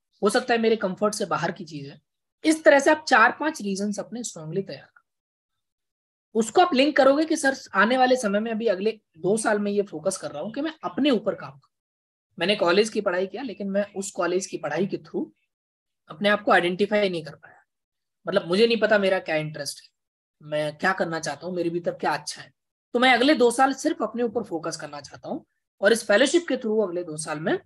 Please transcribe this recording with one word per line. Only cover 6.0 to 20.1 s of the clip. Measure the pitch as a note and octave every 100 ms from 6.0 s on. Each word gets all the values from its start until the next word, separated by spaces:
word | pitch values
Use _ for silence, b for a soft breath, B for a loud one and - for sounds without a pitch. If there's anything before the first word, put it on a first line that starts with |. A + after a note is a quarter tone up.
| _ _ _
उसको | A3 A3+ -
आप | F4
link | B3+ D4 C#4+
करोगे | C4 C#4+
कि | D#4+ D#4
सर | C4+ C4+ -
आने | G3 G#3+ C4
वाले | B3+ B3+
समय | G#3+ G3+
में, | A3+
अभी | A3 A3+
अगले | F#3 G#3+ G#3+ _ D#3+
दो | E3+ A3
साल | A3+ G#3
में | G3+
ये | G3+
focus | G3+ D#3 F#3+ -
कर | D3+
रहा | C#3+
हूँ | F#3+
कि | C#4
मैं | D#4 -
अपने | F3+ - C#4+
ऊपर | A3+ G3
काम | - C3+
करूँ। | - _ _ _ _ _ _ _ -
मैंने | F3 G#3
college | F3 F#3 A3
की | A3
पढ़ाई | G3+ F3+ F#3+
किया, | G#3+
लेकिन | C4+ F#3 G3+
मैं | G3 G3+
उस | F#3+ G3
college | - E3+ F3+ G3
की | D3+
पढ़ाई | C#3+ D#3 F#3+
के | F3
through | - G3 D#4+ _ _ _ _ _ _ _ -
अपने | - G#3
आप | G#3
को | G#3
identify | F#3+ F3 F3+ G3 G#3 G3
नहीं | E3+
कर | D#3
पाया, | D#3+ - _ _ _ _ _ _ _ -
मतलब | F#3+ E3
मुझे | F#3+ A#3
नहीं | A#3
पता | G#3+ G#3
मेरा | G3 F#3
क्या | F3+ D#3
interest | D3+ D3+ C#3 -
है, | _ _ _